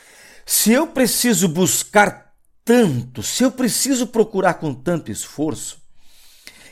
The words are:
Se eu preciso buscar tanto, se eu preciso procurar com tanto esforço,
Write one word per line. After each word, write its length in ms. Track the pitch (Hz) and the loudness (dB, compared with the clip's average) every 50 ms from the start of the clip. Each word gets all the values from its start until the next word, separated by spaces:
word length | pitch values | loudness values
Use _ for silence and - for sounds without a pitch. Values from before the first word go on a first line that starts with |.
| _ - - - - - - - - | _ -20 -20 -20 -20 -20 -20 -18 -8
Se 280 | - - - - 202 | -4 -2 0 2 4
eu 160 | 233 269 330 311 | 4 4 2 0
preciso 600 | - 262 254 196 - - - 240 220 170 190 180 | 0 0 0 0 0 0 0 0 2 2 0 0
buscar 880 | 147 180 185 160 - - - - - 208 202 - - - - _ _ _ _ _ _ _ | 0 0 0 0 0 -2 -4 0 2 2 2 2 0 -6 -16 _ _ _ _ _ _ _
tanto, 600 | _ - 240 247 226 170 131 123 127 127 127 113 | _ 4 4 4 4 4 0 -2 -6 -8 -10 -10
se 200 | 101 - - - | -8 -6 -2 0
eu 80 | 247 262 | 0 0
preciso 560 | 254 254 262 214 - - - 254 277 240 247 - | 0 -2 -2 -2 -2 -2 -2 -2 -2 -2 -4 0
procurar 460 | - 226 208 - - 190 185 180 160 | 0 0 0 0 0 0 0 0 0
com 200 | - 165 151 127 | -2 -4 -6 -6
tanto 360 | 113 - 175 175 151 - 113 | -4 -4 -4 -4 -4 -4 -8
esforço, 680 | 101 - - - - - 151 156 117 - - - - - - - - - - - - - - - - _ _ - - - - - | -10 -10 -12 -10 -8 -6 -4 -4 -4 -6 -10 -14 -16 -18 -20 -20 -20 -20 -20 -20 -20 -20 -20 -20 -20 _ _ -20 -20 -20 -20 -4